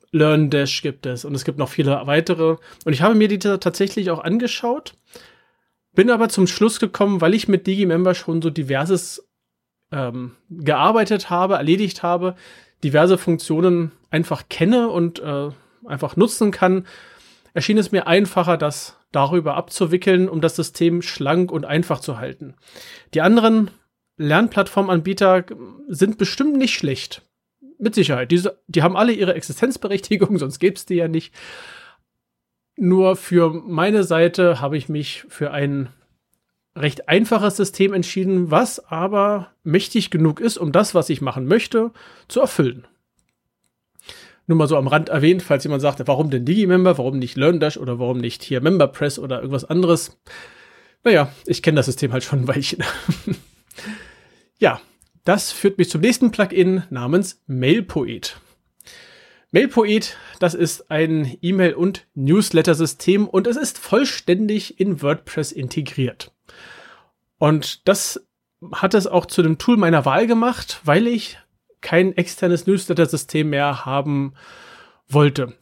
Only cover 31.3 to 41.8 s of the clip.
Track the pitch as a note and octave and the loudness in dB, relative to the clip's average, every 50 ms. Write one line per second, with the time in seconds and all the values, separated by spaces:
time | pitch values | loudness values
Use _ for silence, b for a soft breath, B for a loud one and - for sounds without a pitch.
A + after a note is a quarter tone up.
31.3 | B B B B B B B B B B B B B B _ _ _ _ _ _ | B B B B B B B B B B B B B B _ _ _ _ _ _
32.3 | _ _ _ _ _ _ _ _ _ - G3+ F3+ F#3 F#3+ F#3+ F#3 F#3+ F#3 - - | _ _ _ _ _ _ _ _ _ -2 0 2 4 4 4 2 2 0 -4 0
33.3 | F3 F3 E3+ D#3+ D#3 E3 - - E3+ D#3+ F3 G3+ G#3+ G#3+ F#3+ E3+ E3 D#3+ E3+ F3 | 2 4 4 2 0 -4 -8 -6 -2 0 0 2 2 2 2 2 2 4 2 2
34.3 | E3+ F#3+ F3+ F3 E3 A#2+ C#3+ C#3 D#3 D3+ - - D3+ D3+ C#3+ - - - - - | 4 4 2 2 2 2 -2 -4 -4 -4 -4 -4 -6 -6 -6 -8 -12 -14 -16 -20
35.3 | - - D3+ C#3+ C#3 C#3+ C#3+ C#3+ C#3 C#3 C3+ B2+ - _ _ _ _ _ _ _ | -8 -8 -6 -6 -4 -2 -2 -2 -2 -4 -6 -8 -10 _ _ _ _ _ _ _
36.3 | _ _ _ _ _ _ _ _ _ - C#3 D3 - - - - D#3+ G3+ A3+ - | _ _ _ _ _ _ _ _ _ -4 -4 -4 -4 -4 -2 0 2 2 2 2
37.3 | A#3 G#3 G#3 G3+ G3 - G3 F#3 - - G3 G3 G3+ F#3 F3 - - F#3 F#3 F#3+ | 0 0 0 0 0 0 -4 -4 0 0 0 0 2 -2 -4 -4 -4 -4 -2 0
38.3 | F#3+ F3+ F3+ D#3+ D3+ F3 B3 - - - - - E3 D#3+ F3+ F#3+ G#3 G3+ G3 G#3 | 0 0 0 2 2 0 0 0 -4 -12 -12 -10 -6 -6 -4 -2 0 0 0 0
39.3 | G#3 G3 F3 - _ _ - D#3+ D3+ G3 F#3+ - - A3+ - - - D#3+ D#3+ D#3 | 0 -4 -6 -12 _ _ -6 0 0 0 -2 0 -2 -2 -2 0 0 2 2 2
40.3 | D3+ - A3 A#3 - - E3+ D3+ C3+ F#3 G#3+ - - F3 - - D3+ - C#3+ C3 | 0 0 -4 -4 -4 -2 -6 0 2 2 2 2 0 -2 0 0 -4 -4 -4 -6
41.3 | - C3+ B2+ C3+ G3 A#3 - - - A3+ | -6 -6 0 2 2 2 2 0 -2 -2